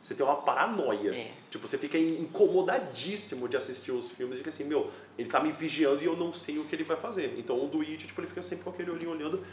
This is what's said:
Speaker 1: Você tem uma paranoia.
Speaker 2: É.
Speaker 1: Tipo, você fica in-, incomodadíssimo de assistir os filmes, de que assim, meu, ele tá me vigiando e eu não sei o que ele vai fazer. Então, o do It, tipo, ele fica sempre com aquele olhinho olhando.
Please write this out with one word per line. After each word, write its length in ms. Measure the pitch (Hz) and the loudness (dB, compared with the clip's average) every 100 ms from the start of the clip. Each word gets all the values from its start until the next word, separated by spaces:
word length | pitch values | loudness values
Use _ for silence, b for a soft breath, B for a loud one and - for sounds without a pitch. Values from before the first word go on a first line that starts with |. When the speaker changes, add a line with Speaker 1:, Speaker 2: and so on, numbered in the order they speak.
Speaker 1:
Você 140 | - | -10
tem 100 | 110 | 2
uma 120 | 139 147 | 4 4
paranoia. 760 | - 127 202 214 135 104 104 123 | 4 4 4 4 2 2 0 -2
Speaker 2:
É. 160 | 110 - - | -6 -10 -12
Speaker 1:
Tipo, 160 | - - | -8 -2
você 120 | 135 | -2
fica 180 | 147 165 | 0 2
in-, 220 | 165 160 156 - 196 180 185 | 4 2 -4 6 8 8 4
incomodadíssimo 800 | 247 170 120 175 202 - 127 123 | 2 0 -6 -4 -4 -4 -4 0
de 80 | 131 | -2
assistir 340 | 113 123 - | -2 -6 -2
os 180 | 123 117 | -2 -2
filmes, 260 | - 123 127 | -6 -6 -4
de 60 | |
que 60 | 147 | -8
assim, 160 | 156 | -6
meu, 260 | 143 147 107 B B - | 0 0 0 B B -8
ele 100 | 120 | 0
tá 120 | 131 | 2
me 100 | 156 | 2
vigiando 500 | 156 160 147 147 143 | 0 -4 4 4 4
e 20 | 165 | 2
eu 100 | 165 | 0
não 160 | 170 | -2
sei 260 | 170 - 151 | -4 -4 -4
o 60 | |
que 100 | 151 160 | -4 -4
ele 80 | |
vai 120 | 156 160 | -2 -2
fazer. 380 | 226 202 135 120 | -2 -2 -2 -4
Então, 240 | 117 123 | -2 0
o 60 | 143 | 0
do 120 | 156 | -2
It, 260 | 156 156 - | -2 -6 -8
tipo, 140 | - | -8
ele 80 | 170 | -8
fica 140 | - | -8
sempre 220 | 175 180 | -8 -8
com 60 | - | -8
aquele 200 | 175 175 | -6 -6
olhinho 200 | 165 170 | -4 -4
olhando. 340 | 160 151 185 B | -4 -2 -4 B